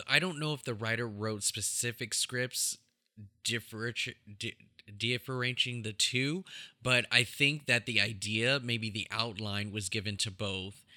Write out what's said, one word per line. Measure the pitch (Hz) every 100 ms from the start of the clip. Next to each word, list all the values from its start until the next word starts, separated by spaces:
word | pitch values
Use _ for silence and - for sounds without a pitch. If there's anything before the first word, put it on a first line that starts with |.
| -
I | 143
don't | 185 147
know | 151
if | 143
the | -
writer | 107 110 113 120
wrote | 104 110 107
specific | - - 104 - 120 113 110
scripts | - - 123 127 - - - _ _ _ - 104 _
differenti-, | - 117 - 110 117 113 - - - 104
di-, | 113 - - - - 101
differentiating | 117 123 - 127 123 127 127 120
the | 110
two, | 104 - 127 135 175 - - - _
but | 127 123 -
I | 120
think | 120 - 143 151 -
that | 120 113
the | 107
idea, | 104 104 101 110 120 139
maybe | 120 117 110
the | 104 -
outline, | 110 117 98 107 101 104
was | 104 98
given | 113 101 98
to | 110
both, | 95 101 95 95 - -